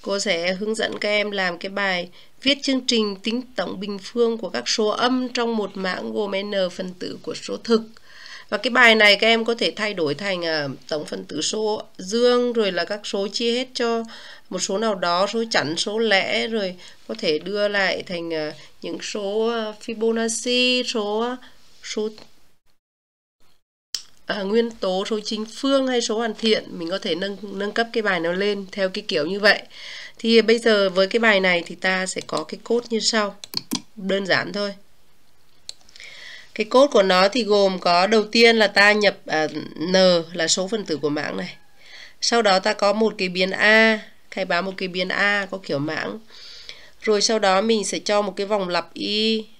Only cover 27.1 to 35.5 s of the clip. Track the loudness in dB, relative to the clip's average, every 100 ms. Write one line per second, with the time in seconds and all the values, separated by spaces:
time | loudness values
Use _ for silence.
27.1 | -4 -4 -8 -10 -6 -4 -2 -2 -2 0
28.1 | 0 0 0 -2 -2 -6 -4 -4 -4 -4
29.1 | -2 -2 2 4 2 -2 -18 -16 -16 -18
30.1 | -6 4 4 4 2 4 4 4 2 2
31.1 | 4 4 4 4 0 -2 -4 -2 -2 -4
32.1 | -8 -6 -8 -6 -12 -2 -2 0 -2 0
33.1 | 0 -2 -6 -12 -12 -6 -8 -8 -10 -4
34.1 | -2 2 0 0 -6 -6 -8 -20 -20 -20
35.1 | -20 -20 -20 -20